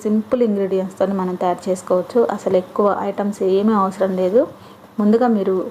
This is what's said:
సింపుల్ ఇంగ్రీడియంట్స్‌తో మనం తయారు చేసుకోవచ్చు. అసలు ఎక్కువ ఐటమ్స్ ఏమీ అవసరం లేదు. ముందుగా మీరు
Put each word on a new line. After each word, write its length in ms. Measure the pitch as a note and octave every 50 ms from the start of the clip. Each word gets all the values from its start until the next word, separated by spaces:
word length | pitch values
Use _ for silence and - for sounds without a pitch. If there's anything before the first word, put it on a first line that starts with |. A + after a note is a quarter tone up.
| -
సింపుల్ 380 | G#3+ G#3+ A3 G#3+ - C4 B3 A#3+
ఇంగ్రీడియంట్స్‌తో 600 | G#3+ G3+ G3 G3 F3+ F#3+ F#3+ F#3+ F#3 - - G3 F#3+ G3 F#3+
మనం 120 | F#3 F#3 F3+ F3+
తయారు 200 | F#3+ F3+ F3 F3+ -
చేసుకోవచ్చు. 540 | F#3+ F#3 F#3 - - F3+ F3+ F3 - - A#3 A#3 - G#3
అసలు 200 | G3+ - F#3+ F#3+ F#3
ఎక్కువ 260 | F3+ - - - G3+ G3+ F#3+ - G3+ G3+
ఐటమ్స్ 320 | G3 - G3+ G3+ G3+ - F#3+ F#3 F#3+
ఏమీ 180 | G3 G#3 A3 A3 G3+
అవసరం 320 | F#3+ G3 F#3+ G3+ F#3+ G3 F#3 F#3
లేదు. 200 | F#3 F3+ G3+ B3+ D#4 - - - - - - - - - - -
ముందుగా 280 | G#3 G#3 A3 A3+ B3+ A#3+ A3+
మీరు 220 | G3 F#3+ G3 F#3+ F#3 E3 -